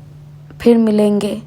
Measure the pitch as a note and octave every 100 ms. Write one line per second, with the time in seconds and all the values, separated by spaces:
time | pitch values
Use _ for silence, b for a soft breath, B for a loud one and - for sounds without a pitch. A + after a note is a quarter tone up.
0 | - - - - - - A#3 A#3 A3 G#3
1 | G#3 G3+ G3+ G#3+